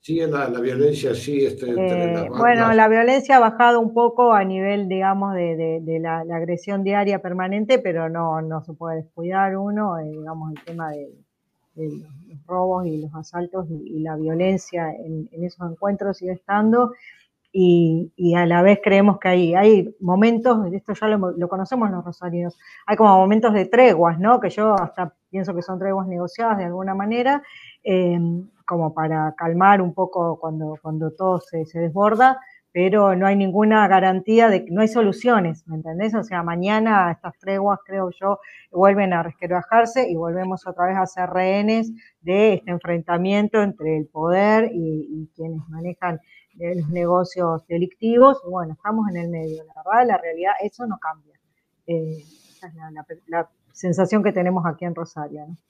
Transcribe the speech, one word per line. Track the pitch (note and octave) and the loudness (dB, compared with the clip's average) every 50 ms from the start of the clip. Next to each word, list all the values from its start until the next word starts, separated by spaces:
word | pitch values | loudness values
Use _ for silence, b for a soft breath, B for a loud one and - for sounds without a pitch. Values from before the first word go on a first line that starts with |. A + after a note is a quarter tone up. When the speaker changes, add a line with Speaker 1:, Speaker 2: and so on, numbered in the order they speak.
Speaker 1:
¿Sigue | _ - D#3+ E3 D#3+ | _ -6 -4 -4 -2
la, | D#3 D3 C#3 C3+ B2 | -2 -2 -4 -4 -4
la | A#2+ A#2+ | -4 -4
violencia | A#2+ C3 B2+ B2+ C#3+ D3 C#3+ - - C3 A2+ | -4 -4 0 2 2 2 0 0 -4 -4 -4
así, | G2+ - C#3+ D3 C#3+ C#3 | -4 -6 -4 -2 0 0
este, | B2+ - - C3 B2 | -2 -2 -6 -8 -6
entre | A#2+ A#2 A2+ F#3 F3+ F3+ E3+ | -4 -2 -2 0 0 -2 -2
Speaker 2:
Eh, | E3+ E3+ | -2 -2
Speaker 1:
las | E3+ E3+ E3+ | -4 -4 -6
Speaker 2:
bueno, | - B3 A#3 A#3+ A#3+ A#3 A3+ | -4 0 2 4 4 4 4
Speaker 1:
bandas? | A3+ A3+ | 4 6
Speaker 2:
la | A3 A3 A3 | 6 6 6
violencia | A3 A3+ A#3 A#3+ B3+ C#4 - C4+ C4+ | 6 4 4 4 2 2 2 6 6
ha | C4 | 6
bajado | A#3 A3 A3 A3 A#3+ A#3+ A#3+ A#3 | 6 4 4 4 4 4 6 4
un | A3+ A3 A3+ | 2 0 0
poco | A#3 A#3+ A#3 A#3 A#3+ B3 A#3+ A3+ | 2 2 2 4 4 4 6 6
a | G#3 G3 | 4 4
nivel, | F#3+ F#3+ F#3+ F#3+ G3 G3+ G3+ G3+ F#3 | 0 -2 -2 -2 -2 -2 -2 -2 -2
digamos, | F#3 F#3+ F#3+ F#3+ G3 G3 G3 G3 G3 | -2 -2 0 0 0 0 -2 -4 -2
de, | F3+ F3 E3+ E3 | -2 -2 -2 -2
de, | D#3+ E3 D#3+ D#3+ E3 | -4 -4 -4 -4 -4
de | E3 D#3 D#3+ D#3+ | -4 -4 -4 -4
la, | E3 E3 E3 E3 E3 | -4 -4 -4 -6 -6
la | E3 E3+ | -6 -6
agresión | E3 E3 F3 F3 E3+ F3 - G3+ G3 F#3+ | -6 -4 -4 -6 -6 -6 -6 -4 -4 -2
diaria | G3 G3+ G3+ G3+ G3+ G3+ F#3 | 0 0 0 0 0 -2 -4
permanente, | F#3+ F#3 F3+ F#3 F3+ F#3 G3 G#3 G#3+ G#3 C4 B3 | -4 -6 -6 -4 -4 -4 -2 -4 0 0 0 0
pero | B3 G3 E3 E3 E3 D#3+ | 0 -2 -4 -2 -4 -4
no, | E3 E3 E3+ E3 D#3+ D#3+ D#3+ | -4 -4 -4 -4 -4 -4 -6
no | D#3+ D#3+ D#3+ D#3 | -6 -8 -10 -10
se | - D#3 | -12 -16
puede | C#3+ E3 E3 E3 D#3+ D#3 | -12 -10 -8 -8 -8 -10
descuidar | D#3+ _ - E3 F3 F#3 F#3+ G3 G3 F#3+ | _ _ -10 -8 -6 -2 0 0 0 -2
uno, | F#3+ G3 G3+ G#3 G#3 G#3+ G3+ F3 E3 | -4 -6 -4 -4 -4 -4 -4 -4 -6
eh, | D#3 D3+ | -8 -10
digamos, | D#3 D#3 D#3 D#3 D#3+ D#3+ D#3 D#3+ D#3 | -12 -12 -12 -12 -12 -10 -10 -12 -12
el | D3 - | -12 -14
tema | - E3 E3+ E3 D#3 | -14 -12 -10 -10 -10
de, | D3+ D3 C#3+ C3+ - _ _ _ _ _ _ _ _ _ _ _ _ | -10 -12 -14 -16 -20 _ _ _ _ _ _ _ _ _ _ _ _
de | D#3 D#3+ D#3 | -12 -10 -10
los, | D3 D3 D3+ D#3 C#3+ C#3 E3+ G3+ | -10 -12 -16 -18 -20 -20 -20 _
los | E3 C#3+ D3 | -20 -20 _
robos | _ F3+ F#3 F#3 F#3 F#3 F3+ F#3 | _ -4 -2 -2 -2 -2 -2 -4
y | E3+ D#3 D#3 | -4 -6 -6
los | D#3 D3+ D3+ | -8 -10 -12
asaltos | D#3+ D#3+ - - F3 F3 F3 F3+ F#3+ F3+ D#3+ | -14 -16 -12 -8 -8 -8 -8 -8 -10 -8 -8
y, | D#3+ D3+ D3+ - - | -10 -12 -12 -10 -8
y | D#3 | -8
la | D#3 D#3+ D#3 | -6 -6 -6
violencia | D#3 D#3 D#3 D#3+ E3 F3+ F#3 F#3+ F#3 - - - F3 E3 D#3+ | -6 -4 -4 -2 0 0 0 0 -2 -4 -6 -8 -6 -6 -6
en, | D3+ - - D#3+ D#3+ D#3+ D#3 - | -8 -10 -12 -10 -10 -10 -10 -12
en | _ E3 F3 | _ -10 -10
esos | F3+ - _ F3 E3+ | -10 -10 _ -12 -12
encuentros | E3 - - G3+ G3+ G3 - G3+ F#3+ | -10 -4 -4 -4 -4 -2 -4 -6 -6
sigue | - F#3 F3+ F#3 | -6 -6 -8 -8
estando. | F3+ _ - G3 G#3 G#3+ A3 A3+ A#3+ B3 A#3 A#3+ B B B B B B B _ _ _ _ _ | -8 _ -2 0 2 2 4 4 4 2 0 -2 B B B B B B B _ _ _ _ _
Y, | F#3+ F#3 F3+ F3 F3 E3+ E3 D#3+ E3 F3 E3 _ | 2 6 6 6 6 6 4 2 0 -2 -6 _
y | - F3+ E3+ E3 | -2 0 2 2
a | F3 F3 | 4 2
la | E3 E3+ F3 F3 | 4 4 6 6
vez | G3 G#3 G3+ G3+ | 6 6 4 4
creemos | G#3+ G3 G3 G3+ G#3 F#3+ - | 2 4 6 6 4 4 2
que | - F#3 | 0 2
hay, | F3+ F3+ F3+ E3+ E3+ | 2 2 2 2 2
hay | F#3 G3+ G#3+ A3 G3 F3 A3 - _ | 6 6 8 8 6 4 0 -8 _
momentos, | - F3 F3+ F#3+ G#3+ A#3 A#3 A3+ A3+ B3+ A#3+ A3 G#3+ F3 F3+ | -2 0 2 4 4 4 2 2 2 2 2 2 0 -4 -6
esto | G3 _ - G3+ | -8 _ -8 -8
ya | - G#3+ | -4 -2
lo, | G#3+ G#3+ G#3 F#3+ F3+ E3+ | 0 0 0 0 -4 -4
lo | E3+ E3+ F3 | -4 -4 -4
conocemos | F#3+ F#3 F#3+ - C4 B3+ A3+ G#3 | -4 -6 -6 -4 -2 -2 -2 -2
los | F#3+ F3+ E3+ | -2 -4 -8
rosarinos, | F3 E3 _ F3+ F3+ E3+ F3 F3 F3 F3 B B B B B B | -10 -12 _ -10 -6 -6 -4 -6 -6 -8 B B B B B B
hay | - G#3+ | -4 2
como | G#3+ A3+ G#3+ G3 F#3+ | 4 6 8 8 8
momentos | F#3+ F#3+ G#3+ A3 A3 A#3 G#3+ | 6 6 4 4 2 2 2
de | G#3 F#3 | 2 0
treguas, | F#3 - A#3+ B3+ B3 G3 D#3 E3+ E3 E3+ D#3+ | 2 4 6 8 8 8 6 4 2 2 2
¿no? | F#3 G#3+ B3 B3 | 2 4 4 4
Que | A#3+ F#3 | 2 -2
yo | - - G#3+ A3 G#3+ | -2 0 2 2 2
hasta | G3 F3 D#3 - - F3+ D#3 _ _ _ _ | 2 0 -4 -6 -8 -8 -8 _ _ _ _
pienso | - F#3+ F#3 E3+ F#3 | -8 -8 -6 -6 -6
que | F3 | -8
son | E3+ - F#3+ F3+ | -8 -8 -8 -6
treguas | F#3+ G3 G3 G3 F#3+ F#3 | -4 -4 -4 -4 -4 -6
negociadas | F3+ F3 F3 F3 - - A#3 C4+ - | -6 -6 -8 -8 -6 -4 -2 -2 -2
de | - F#3 | -2 -4
alguna | F3 F3 F3+ F#3+ F#3+ F#3+ | -6 -6 -6 -6 -6 -6
manera, | G3 G3 G#3 A3+ A#3+ B3 C4 C#4+ C#4+ C#4+ B B B B B B B _ | -4 -4 -4 -2 -2 0 0 0 -2 -4 B B B B B B B _
eh, | - F#3+ F#3 F#3 F3 F3 E3+ E3+ E3+ E3+ F3 F#3 G3 _ _ _ | -2 0 2 2 0 0 0 -2 -2 -4 -4 -8 -12 _ _ _
como | - F3+ E3+ E3 D#3 D#3 | -6 -4 -4 -4 -4 -4
para | D#3+ D#3 D#3 D#3+ D#3 D#3 D#3 D#3 | -4 -4 -2 -2 -2 -4 -4 -6
calmar | - E3+ E3+ E3 F3 F#3 G3 G3+ G3 F#3 | -6 -6 -4 0 4 6 6 6 6 4
un | F3 D#3+ | -2 -2
poco | - F#3 F#3 F#3 F#3 F3 E3+ D#3+ - | -2 -4 -2 -2 -2 -2 -2 -4 -6
cuando, | - D#3+ D#3+ D#3 D#3 D#3 D#3 D3+ | -8 -8 -8 -6 -8 -8 -10 -12
cuando | _ D#3 D#3 D#3 D#3+ D#3 | _ -10 -8 -6 -6 -6
todo | D#3 - F#3 F#3 F#3 F3 | -6 -4 -2 -2 -2 -2
se, | F3 - - E3 D#3+ | -4 -8 -8 -8 -8
se | D#3+ _ E3+ | -8 _ -6
desborda, | E3+ E3+ D3+ F#3+ G3+ G#3+ G#3+ G#3+ B3+ C4 C4 B3+ B B B B B _ _ | -6 -4 -2 0 2 2 4 4 4 4 4 2 B B B B B _ _
pero | F3 F3+ F#3+ F#3 G#3+ G3+ G3 F#3+ | 0 0 2 4 4 4 4 4
no | F3+ F#3+ | 4 2
hay | G3 G3 | 2 2
ninguna | G3+ G3 F#3+ E3+ G3 G#3+ G#3+ A3 G#3+ G#3 | 2 2 0 2 2 2 4 4 4 4
garantía | F#3+ F#3+ F#3+ F#3 F#3+ F#3 F#3 F#3 - A3 A3+ A#3 A3+ | 6 4 4 4 4 0 0 0 2 4 6 6 6
de, | G3+ F#3 - - | 4 2 0 -2
no | E3+ F#3+ | 0 0
hay | A3 A3 | 0 2
soluciones, | A3 B3 A3+ G3+ F#3 - - B3 A#3+ G#3+ F3+ E3 D#3+ - _ - | 2 2 2 2 0 0 0 2 2 2 2 0 -4 -6 _ -10
¿me | D#3+ | -10
entendés? | D#3 D3+ D#3+ D#3+ F3 G3+ A3 A3 | -10 -8 -8 -8 -6 -4 -4 -4
O | A3 F3+ | -4 -6
sea, | A3+ F#3+ F3 E3+ | -4 -6 -6 -4
mañana | E3+ E3+ F3 F3+ G3 G#3+ A3 A3 A3+ G#3+ G3+ F#3 F3 E3+ | -4 -4 -4 -2 0 0 0 2 2 4 2 2 2 -2
estas | - _ F3+ - _ | -6 _ -16 -16 _
treguas, | _ F#3+ G3 G3 G3 G3+ G3 F#3+ - | _ -6 -4 -2 0 0 -2 -2 -4
creo | _ F#3+ G3 F#3+ F3+ F3 _ | _ -6 -6 -6 -6 -6 _
yo, | F#3+ G3 G3+ G3 B B B B B B | -2 -2 -2 -4 B B B B B B
vuelven | _ F3 F#3+ G3 G3 G3 G3+ F#3+ F3+ | _ 4 4 4 4 4 2 0 0
a | E3+ E3 | -2 -2
resquebrajarse | E3+ - _ - E3+ F3+ F3+ F3 - - A#3 A#3 A3+ A#3 C4 B3 - | -4 -8 _ -6 -4 -4 -4 -2 2 4 4 4 4 0 -2 -2 -2
y | F3 | -2
volvemos | E3 E3 E3+ E3+ F3+ F#3 F#3 F#3+ F3 _ | -4 -4 -4 -4 -4 -4 -6 -6 -8 _
otra | F#3+ F#3 F3+ F3 | -12 -4 -2 -2
vez | F3+ F#3+ | 0 0
a | F#3+ F#3 | -2 -2
ser | F#3 - F#3 F3+ F3+ | -4 -4 -6 -6 -4
rehenes | F3+ F#3 F#3 F#3 F#3+ G3+ G3+ G#3+ A3 A3+ A3+ A3+ A3+ A3+ B B B _ _ | -2 -2 0 0 0 0 0 0 0 0 -2 -4 -8 -16 B B B _ _
de | D#3+ F3+ G3 G#3 A3 G3+ | -2 2 4 4 4 2
este | F3 _ - | 2 _ -6
enfrentamiento | F3+ F3 - F3+ F3 E3+ D#3+ - E3+ E3+ F3+ F#3+ G3+ G#3 G#3 G#3 - A3 G#3 | -8 -8 -4 -4 -4 -4 -2 -2 -2 -2 0 0 0 0 0 0 0 0 0
entre | G3+ F#3 _ D#3 D#3 D#3 D#3 | 0 -2 _ -4 -4 -2 -4
el | D3+ | -4
poder | - _ D#3 D#3 E3+ F3 F#3 G3+ G#3+ G#3+ A3 A3+ A#3 - | -8 _ -4 -2 0 2 2 4 4 4 2 2 0 -2
y, | F3 E3 D#3+ D#3 D#3 D3+ - | -4 -4 -4 -4 -6 -6 -8
y | D3+ D#3 D#3 D#3 _ | -12 -12 -14 -14 _
quienes | _ D#3+ E3 E3 D#3+ D#3 E3 | _ -10 -10 -10 -10 -12 -14
manejan, | D#3 D#3+ E3+ F3+ E3+ _ F#3 F3+ E3+ D#3+ b b b b b b _ - | -14 -12 -10 -10 -10 _ -6 -6 -6 -6 b b b b b b _ -10
eh, | E3+ E3+ F3+ | -8 -6 -4
los | F3+ D#3+ D3 | -4 -4 -4
negocios | E3+ F3+ F3 E3+ F3 F3+ F3+ F3 - F#3 F3+ E3+ E3 D#3+ _ | -2 -2 0 2 2 0 0 -2 -4 -4 -2 -2 -2 -4 _
delictivos. | _ E3+ E3+ F3+ F#3 _ _ - A3+ A#3 A#3+ B3+ C4+ C#4 C4+ C4+ | _ -2 -2 -2 -4 _ _ -2 2 6 6 6 6 6 2 -4
Y | F3 | -8
bueno, | F3+ F#3 E3+ D#3+ D#3 | -6 -6 -6 -8 -10
estamos | _ _ G3+ A3 A3 A3 G#3 | _ _ -4 -4 -2 -2 -2
en | F3+ | -4
el | E3+ E3+ E3+ | -6 -6 -6
medio, | E3+ E3 D#3+ D#3+ D#3 D#3 D#3 | -6 -6 -8 -8 -10 -12 -14
la | _ _ | _ _
verdad, | D#3 D#3 F3 G#3 A#3 B3+ | -16 -6 0 2 2 4
la | A#3+ G#3+ - | 2 2 -2
realidad, | - E3 D#3+ E3 F3 F#3+ G#3 - G3 | -4 -6 -8 -4 -4 -4 -4 -2 -6
eso | G#3 _ _ B3 | -8 _ _ -10
no | A#3 G3+ F3+ | -10 -10 -8
cambia. | - D#3+ D#3 D#3 D3+ _ _ _ _ _ _ _ _ _ _ _ _ | -10 -12 -12 _ _ _ _ _ _ _ _ _ _ _ _ _ _
Eh, | - E3+ E3 D#3+ D#3+ D#3+ D#3 D3+ _ _ _ _ _ _ | -6 -6 -4 -4 -6 -10 -12 -16 _ _ _ _ _ _
esa | _ - F3 | _ -20 -20
es | D#3+ | -20
la, | D#3+ D#3+ D#3+ | -20 -20 -20
la, | D#3 D3+ D3+ _ D#3+ E3 _ | -18 -18 -18 _ -18 -20 _
la | _ E4 E3+ E3 _ _ _ _ _ _ | _ -6 -6 -6 _ _ _ _ _ _
sensación | - - F#3 E3+ D#3+ F#3+ F3 G#3 G#3+ G3+ | -8 -4 -2 0 2 0 2 2 0 0
que | G#3 - | 0 0
tenemos | F#3+ F3+ F3+ F#3 F#3 E3 | 0 -2 0 -2 -2 -2
aquí | E3+ D3+ D#3+ F3+ | -4 -6 -6 -8
en | F3 E3 | -10 -8
Rosario, | D#3+ E3 D#3 _ D#3+ D3+ D3 C#3+ D3+ D3+ D3+ | -10 -12 -12 _ -14 -14 -12 -14 -16 -16 -18
¿no? | F3 E3 _ | -20 -20 _